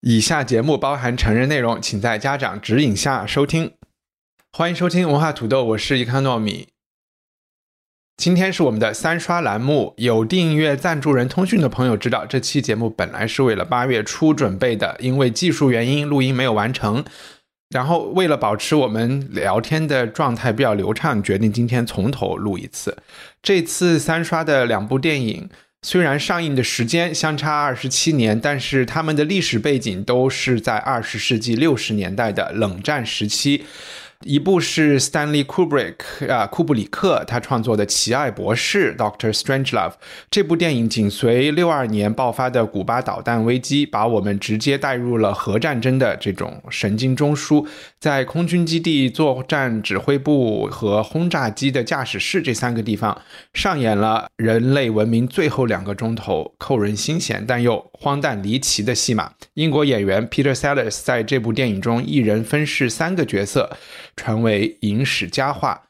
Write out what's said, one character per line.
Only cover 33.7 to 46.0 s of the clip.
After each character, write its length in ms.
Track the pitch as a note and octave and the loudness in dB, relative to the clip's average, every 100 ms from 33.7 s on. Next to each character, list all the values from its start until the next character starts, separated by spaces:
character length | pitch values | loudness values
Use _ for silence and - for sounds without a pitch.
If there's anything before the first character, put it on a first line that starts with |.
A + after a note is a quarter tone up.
| - - - - _ | -18 -18 -18 -20 _
一 140 | - C#3+ | -2 0
部 220 | D3 F#3 | 2 2
是 400 | - - D3+ C#3+ | 2 2 4 4
Stanley 440 | - E3 D3 D3+ | 2 -2 0 0
Kubrick， 880 | C#3 - F3 C#3+ G#2+ - - - C3+ | -2 0 2 2 -2 -8 -14 -8 -2
啊， 140 | B2 G2+ | 0 0
库 180 | - | -2
布 120 | A3 - | 0 0
里 100 | G3+ | 0
克 400 | - G3 D3 - | -2 0 0 0
他 140 | A#2+ | -6
创 240 | - B2 | -2 -2
作 120 | A2+ G#2+ | 0 0
的 80 | |
《奇 300 | G#2 - - | 0 0 0
爱 160 | B2 C#3+ | 0 -2
博 240 | G2 F#2+ | -4 -2
士》 420 | A#2 - G3+ D3 - | -2 0 2 0 0
Doctor 380 | G#2+ - A2+ G#2+ | -4 0 -2 -2
Strangelove。 580 | - C3+ C3+ A#2 E2+ - - - - | 0 -2 0 0 -2 -6 -20 -20 -4
这 140 | - | 0
部 120 | E3+ E3 | 2 2
电 200 | E3+ C3 | 2 2
影 120 | A#2 | 0
紧 220 | A2+ G#2 | 2 0
随 400 | - A#2+ A#2+ C#3+ | 2 2 4 4
六 180 | D3+ E3+ | 2 2
二 200 | D3+ B2 | 2 0
年 260 | G#2+ G#2 | 0 0
爆 180 | A2+ B2+ | 0 -2
发 160 | A#2 B2+ | 0 0
的 160 | B2 | 2
古 200 | G#2+ G2+ | 0 -2
巴 180 | F2+ A#2+ | -2 -2
导 180 | B2 F2+ | -2 -4
弹 240 | - A#2 | -2 0
危 140 | A2+ B2 | 2 0
机， 260 | - C#3 | 0 0
把 220 | C#3+ G#2 A2 | 0 0 2
我 160 | A2+ | 2
们 160 | G2+ G2+ | 0 -2
直 220 | - G#2+ | -2 -2
接 180 | C#3+ C#3 | 0 0
带 160 | C#3+ | 0
入 240 | B2+ A#2+ A#2 | -2 0 2
了 160 | G#2+ | 2
核 240 | - - A#2 | 0 0 0
战 240 | D#3 C3 | 0 0
争 160 | B2+ | 2
的 180 | C3 | 2